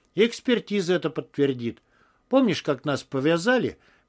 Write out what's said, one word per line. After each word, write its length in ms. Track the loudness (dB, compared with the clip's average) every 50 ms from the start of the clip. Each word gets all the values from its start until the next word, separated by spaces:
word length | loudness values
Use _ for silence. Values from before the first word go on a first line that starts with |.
| _ _ 0
И 120 | 0 0
экспертиза 680 | 0 0 -4 -2 -2 -2 -2 -2 -2 -2 -2 0 0 0
это 140 | 0 0 -4
подтвердит. 720 | -6 -6 -10 -6 -2 0 0 0 0 -2 -6 -8 -8 -10 _ _ _ _ _ _ _ _ _ 0
Помнишь, 340 | 2 2 2 2 0 0
как 220 | -2 -2 -4 -2 -2
нас 200 | -2 -4 -4 -4
повязали 720 | -6 -4 -2 0 2 2 2 2 2 0 2 0 -2 -6 -10 _ _ _ _ _